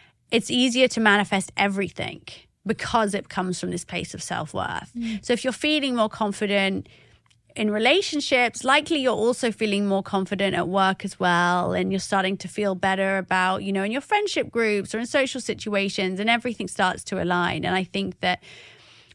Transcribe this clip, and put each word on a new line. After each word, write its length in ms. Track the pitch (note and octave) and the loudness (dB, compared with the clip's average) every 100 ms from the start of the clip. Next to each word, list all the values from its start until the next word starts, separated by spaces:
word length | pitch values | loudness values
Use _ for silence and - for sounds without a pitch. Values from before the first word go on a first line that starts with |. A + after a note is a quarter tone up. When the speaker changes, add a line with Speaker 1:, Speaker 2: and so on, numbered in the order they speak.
| _ _ - | _ _ -2
Speaker 1:
it's 200 | A#3+ - | -2 2
easier 340 | B3 B3+ A#3+ B3+ | 2 2 4 2
to 120 | A3+ | 4
manifest 500 | G#3+ G#3 F#3 G3 - - | 4 4 2 -2 -2 0
everything 640 | G3+ G3 F#3 - - - - - _ _ G3 | 0 0 -4 -6 -10 -10 -16 -20 _ _ -6
because 480 | G#3+ - A#3 G#3 | -4 0 2 2
it 140 | F3+ - | 0 -4
comes 300 | - F#3 F3 | -4 -2 -2
from 100 | F3+ | -4
this 120 | F3+ | -6
place 300 | - F3 E3+ | -6 -6 -6
of 80 | E3+ | -8
self-worth. 720 | - E3+ D#3 - - - - A#3+ | -6 -6 -4 -4 -4 -6 -8 -8
Speaker 2:
Mm. 280 | A3+ G#3 | -6 -4
Speaker 1:
So 80 | - | -2
if 100 | A#3+ | 0
you're 80 | B3+ | -2
feeling 440 | - D4+ D4+ C4+ A#3+ | -2 0 2 0 0
more 120 | G#3+ | 0
confident 800 | - G#3 G3 G#3 G3+ F#3+ F#3+ - - _ _ _ _ _ - | 0 -2 -2 0 2 2 -2 -8 -20 _ _ _ _ _ -2
in 140 | G#3+ | 0
relationships, 920 | G#3 A#3 F#4 - D4 - B3+ A#3+ - | 2 4 4 2 -2 2 2 2 0
likely 340 | C4 D4 D4+ D#4 | 2 4 4 0
you're 140 | B3+ | 2
also 380 | G3+ A3+ B3 A#3 | 2 2 2 -2
feeling 360 | - G#3+ G3+ G3+ | -2 0 0 2
more 160 | G3 | 0
confident 500 | - G3 F#3+ F#3+ G3 | 0 -2 -2 -2 0
at 140 | E3+ F3 | 0 0
work 360 | F#3+ F#3+ F#3+ | 4 2 2
as 140 | G3 - | -6 0
well. 520 | F3+ F3 F3 F3+ F3 | 2 4 4 2 0
And 200 | F3+ F#3+ | 0 0
you're 80 | F#3+ | -2
starting 360 | - G3 F#3+ G3 | 0 0 0 -2
to 100 | F3+ | -6
feel 260 | - G3+ F#3 | -4 -2 0
better 420 | F#3+ F#3+ F#3+ G3 | 0 2 0 0
about, 460 | F#3 F#3 F#3 F#3+ | 0 2 2 0
you 80 | G3 | -2
know, 100 | G3 | -2
in 80 | G3+ | -2
your 80 | B3+ | -4
friendship 500 | - G#4 G#4 D#4 - | 0 0 0 -2 -2
groups 420 | A#3 A3+ G3+ F#3+ | 0 2 0 -2
or 40 | A3 | -6
in 60 | A#3+ | -2
social 340 | C#4+ C4 B3 | 0 0 -2
situations, 800 | - G#3 G#3+ G3+ G3 - F#3 F#3+ | -6 -6 -2 0 0 -2 -2 0
and 100 | A3 | 0
everything 380 | A#3 B3 A3 F#3 | 0 0 -6 -6
starts 340 | - F#3 - | 0 0 0
to 160 | - F#3+ | -6 -2
align. 420 | F3 F3 F3 D#3+ | 0 2 0 -2
And 100 | E3+ F#3 | -2 -2
I 80 | |
think 360 | F3+ G3 F#3+ - | -2 -4 -4 -2
that 200 | F3+ F3+ - - - - - - - | -2 -2 -6 -20 -20 -20 -20 -20 -20